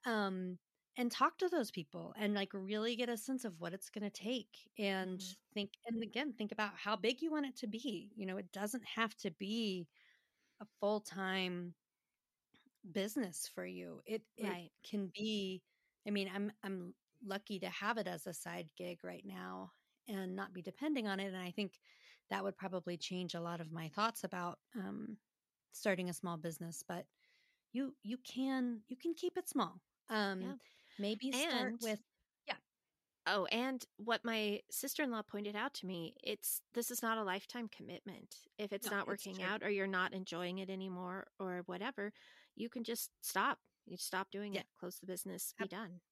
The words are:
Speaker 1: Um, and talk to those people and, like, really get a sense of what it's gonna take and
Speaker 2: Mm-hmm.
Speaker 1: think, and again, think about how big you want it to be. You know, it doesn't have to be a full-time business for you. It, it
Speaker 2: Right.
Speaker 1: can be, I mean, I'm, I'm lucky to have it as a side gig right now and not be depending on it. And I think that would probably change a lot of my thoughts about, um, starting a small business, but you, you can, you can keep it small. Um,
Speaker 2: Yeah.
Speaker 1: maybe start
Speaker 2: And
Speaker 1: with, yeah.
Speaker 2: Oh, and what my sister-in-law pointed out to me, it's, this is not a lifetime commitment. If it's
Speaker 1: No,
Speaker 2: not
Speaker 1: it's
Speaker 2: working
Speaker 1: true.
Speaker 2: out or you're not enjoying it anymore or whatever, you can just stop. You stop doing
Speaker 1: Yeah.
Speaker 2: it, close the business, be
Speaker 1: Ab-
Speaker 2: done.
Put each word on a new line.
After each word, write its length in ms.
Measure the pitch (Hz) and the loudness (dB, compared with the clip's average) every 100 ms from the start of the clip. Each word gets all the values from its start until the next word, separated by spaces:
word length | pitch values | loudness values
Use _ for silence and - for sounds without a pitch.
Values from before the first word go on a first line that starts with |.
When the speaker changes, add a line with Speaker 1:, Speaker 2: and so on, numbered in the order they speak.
| - | 4
Speaker 1:
Um, 540 | 226 196 185 185 180 _ _ _ - | 4 6 4 0 -2 _ _ _ 2
and 140 | 240 | 2
talk 260 | - 285 - | 6 6 6
to 100 | 370 | 4
those 220 | 339 220 | 6 4
people 420 | - 160 175 165 - | 0 -6 -6 -8 0
and, 160 | 208 208 | 4 4
like, 160 | 196 | 2
really 420 | 196 190 214 220 233 | -2 0 2 2 2
get 140 | 247 | 0
a 80 | 233 | 0
sense 280 | - 262 233 | 0 0 0
of 140 | 170 | -2
what 140 | 170 | -4
it's 160 | 190 - | -4 -6
gonna 200 | - 202 | -4 -4
take 600 | - 190 254 - - - - | -2 -2 -2 -2 -14 -18 0
and 440 | 202 190 185 185 | 2 4 2 -2
Speaker 2:
Mm-hmm. 120 | 190 190 _ | -4 -10 _
Speaker 1:
think, 200 | - 202 - - | -4 -4 -4 -2
and 160 | 233 | -2
again, 300 | 220 226 294 | 0 0 0
think 180 | 226 208 | 0 -4
about 240 | - 208 - | 0 -2 0
how 180 | 202 214 | 0 4
big 260 | 196 254 | 4 4
you 100 | 320 | 2
want 160 | 311 285 | 2 0
it 100 | - | 0
to 100 | 233 | -4
be. 440 | 220 262 180 202 220 | -2 -2 -2 -4 -4
You 100 | 190 | -2
know, 100 | 185 | -2
it 140 | 180 | -4
doesn't 340 | 196 208 247 208 | -2 -2 -2 -4
have 300 | - 226 - | 0 0 2
to 140 | 202 | -4
be 580 | 165 196 226 220 185 165 _ - _ _ _ _ _ | -4 -2 2 2 0 -4 _ -20 _ _ _ _ _
a 40 | 208 _ | -16 _
full-time 920 | 202 214 214 190 190 190 185 175 175 170 _ _ _ _ _ _ _ - _ _ 196 | 4 4 0 -4 0 2 2 0 -4 -8 _ _ _ _ _ _ _ -20 _ _ -6
business 560 | 160 196 285 208 160 - | -2 0 2 0 0 -6
for 180 | - 180 | -4 -6
you. 360 | 185 175 165 - | -6 -8 -10 -4
It, 180 | 214 214 - | -4 -4 -4
it 220 | 208 180 | -2 -2
Speaker 2:
Right. 120 | 170 _ | -6 _
Speaker 1:
can 240 | - 208 196 | -4 0 0
be, 500 | - 214 214 190 185 _ _ _ _ - | 0 0 2 0 -2 _ _ _ _ 0
I 40 | |
mean, 180 | 208 196 | 2 2
I'm, 180 | 196 202 - | 0 -2 -2
I'm 300 | 202 190 175 - _ _ | -4 -4 -6 -10 _ _
lucky 360 | 208 196 - 202 | -4 -4 -2 -4
to 100 | 180 | -2
have 280 | 175 208 226 | -2 0 2
it 100 | 208 | 2
as 200 | 175 - | -2 -4
a 60 | |
side 360 | 165 - 175 165 - | -6 -6 -6 -8 -8
gig 280 | 175 175 | -8 -6
right 220 | 180 180 196 | -8 -8 -8
now 460 | 185 185 185 185 - _ _ - | -8 -6 -6 -8 -14 _ _ -4
and 280 | 202 190 185 | -2 -2 -2
not 180 | 190 | -4
be 80 | 185 | -6
depending 460 | 170 - 302 285 214 | -8 -2 2 2 2
on 120 | 196 | 2
it. 80 | 196 | 0
And 100 | 185 | -2
I 140 | 180 | -4
think 280 | 175 196 - - - - - _ | -2 -2 -4 -20 -20 -20 -20 _
that 140 | 196 | 0
would 140 | 196 190 | 0 -2
probably 400 | 190 185 175 175 | -2 -2 -2 -4
change 360 | - 185 180 170 | -2 -2 -2 -2
a 60 | |
lot 200 | 170 170 | -2 -4
of 100 | 160 | -4
my 160 | 160 160 | -4 -4
thoughts 340 | - 220 226 | 2 2 2
about, 360 | 180 180 175 - _ 240 | -4 -2 -2 -4 _ -6
um, 420 | 190 208 214 214 _ _ _ _ _ | -4 -4 -6 -10 _ _ _ _ _
starting 380 | - 220 180 180 | -2 2 4 2
a 40 | |
small 240 | 170 185 170 | -2 -4 -2
business, 460 | 160 160 170 165 - | -4 -4 -6 -8 -6
but 200 | 175 - _ _ _ _ _ _ | -6 -6 _ _ _ _ _ _
you, 220 | 233 269 - | -2 -2 -4
you 140 | 202 254 | -6 -6
can, 600 | - 240 262 262 247 233 - | -6 0 2 4 2 0 -6
you 100 | 254 | -4
can 160 | 339 330 | -2 0
keep 220 | 359 - | 0 0
it 120 | 359 | 0
small. 320 | 285 202 180 _ _ - | 2 2 0 _ _ 0
Um, 460 | 220 202 190 190 269 | 4 4 4 -2 -4
Speaker 2:
Yeah. 20 | - - - - | -10 -20 -20 -2
Speaker 1:
maybe 340 | 202 220 254 | 0 2 2
start 420 | 254 320 254 254 233 | 2 4 4 2 2
Speaker 2:
And 60 | |
Speaker 1:
with, 200 | 233 214 - _ _ _ - | 0 0 -4 _ _ _ -6
yeah. 100 | - _ _ _ _ _ _ - | -6 _ _ _ _ _ _ 2
Speaker 2:
Oh, 200 | 202 180 | 4 4
and 400 | 226 254 262 - _ | 2 2 0 -6 _
what 280 | 214 226 233 | 0 2 2
my 360 | 226 214 208 - | 2 4 2 -2
sister-in-law 520 | - 277 - 294 226 | -4 -2 0 2 2
pointed 320 | 208 202 208 208 | -2 -2 -2 0
out 180 | 247 - | -2 -2
to 100 | 185 | -4
me, 320 | 185 165 - | -2 -4 -4
it's, 380 | - 208 - - - | -4 -2 0 -2 -2
this 180 | - 240 | -2 0
is 100 | 247 | 2
not 160 | 233 226 | 2 2
a 60 | |
lifetime 460 | 208 185 - 240 226 | 2 0 0 -4 -4
commitment. 680 | - - 185 - 180 - - - _ | -6 -8 -8 -8 -12 -12 -16 -18 _
If 160 | 208 | -2
it's 160 | 202 - | -2 0
Speaker 1:
No, 20 | |
Speaker 2:
not 160 | 202 - | 0 2
Speaker 1:
it's 200 | 196 - | 0 -2
Speaker 2:
working 140 | 185 | -2
Speaker 1:
true. 120 | 185 | 0
Speaker 2:
out 100 | 214 | 2
or 60 | - | 2
you're 180 | 202 190 | 4 4
not 260 | 190 185 | 4 2
enjoying 440 | 190 190 170 180 185 | 0 -2 -2 0 -2
it 120 | 185 | -2
anymore 580 | 190 190 180 180 185 - _ | -2 -2 -4 -4 -4 -6 _
or 240 | 190 180 175 | -2 -2 -2
whatever, 460 | 180 220 269 202 - - - - - | -2 -2 -2 -4 -6 -20 -20 -20 -6
you 140 | 233 | -4
can 140 | 240 | -4
just 280 | 226 233 - _ | -2 -2 -2 _
stop. 380 | - 185 233 262 _ _ - | -2 4 4 2 _ _ -14
You 100 | 175 | -8
stop 320 | - 190 196 | -2 0 0
doing 240 | 196 208 | -2 -2
Speaker 1:
Yeah. 80 | 190 | -2
Speaker 2:
it, 60 | - _ | -4 _
close 220 | 180 - | -8 -8
the 60 | 185 | -6
business, 460 | 180 - 185 - - | -4 -4 -4 -6 -4
be 100 | 214 | -6
Speaker 1:
Ab- 20 | |
Speaker 2:
done. 320 | 180 190 175 _ | -4 -8 -12 _